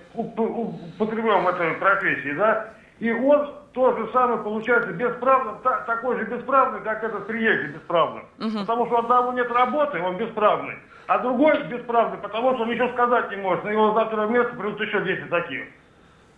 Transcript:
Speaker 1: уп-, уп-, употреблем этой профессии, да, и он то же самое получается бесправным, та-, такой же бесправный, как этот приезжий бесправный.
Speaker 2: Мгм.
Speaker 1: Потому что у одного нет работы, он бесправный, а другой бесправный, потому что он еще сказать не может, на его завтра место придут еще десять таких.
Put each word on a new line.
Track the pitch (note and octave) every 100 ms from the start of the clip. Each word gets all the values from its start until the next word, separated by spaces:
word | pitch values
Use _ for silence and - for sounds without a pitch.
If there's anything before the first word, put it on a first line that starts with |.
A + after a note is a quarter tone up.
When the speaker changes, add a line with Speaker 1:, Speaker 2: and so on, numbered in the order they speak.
| -
Speaker 1:
уп-, | - A3 -
уп-, | A3 A3+ G3+ E3 - -
употреблем | A3 A3 A3+ G3 F3+
этой | F3 E3 D3
профессии, | F#3+ F#3+ F3+ C3+ C#3
да, | D3 G#3+ - - - - -
и | A3+
он | A#3 C4 C#4+ - - -
то | B3 B3+ A3+
же | A3
самое | B3 B3 A3
получается | G#3 A3 A#3+ A#3 -
бесправным, | E3+ A#3+ - B3 C4 A3 G3
та-, | B3+ A#3
такой | - A3+ B3 A3+
же | A3+
бесправный, | A#3+ B3 C4 B3 G#3
как | G3+ G#3+
этот | A3+ G3 G3+
приезжий | A3+ A3 E3 D3+
бесправный. | D3 - E3+ C#3+ A2+ - -
Speaker 2:
Мгм. | A3 G#3+
Speaker 1:
Потому | G3+ A#3+ A#3
что | A#3
у |
одного | A#3 B3 B3
нет | B3 A#3+
работы, | A#3+ B3+ D4+ C#4+ E3
он | F3+ G3+
бесправный, | A3+ A3 G#3 D#3+ C3 G#2 - - -
а | G3+
другой | A#3+ B3 D4+ C#4+
бесправный, | - A#3+ - A#3 F#3+ F#3
потому | G3+ G#3+ B3+
что | B3
он | A3+
еще | A3 B3
сказать | A#3+ A#3+ - -
не | G3
может, | G3 F3 G3
на |
его | G#3+ G#3+
завтра | A3 A3 A3 G#3+
место | B3 A#3+
придут | - G3+ -
еще | G#3 G3+
десять | F3 F3 -
таких. | E3+ E3 B2+ - - _ _ _ _ _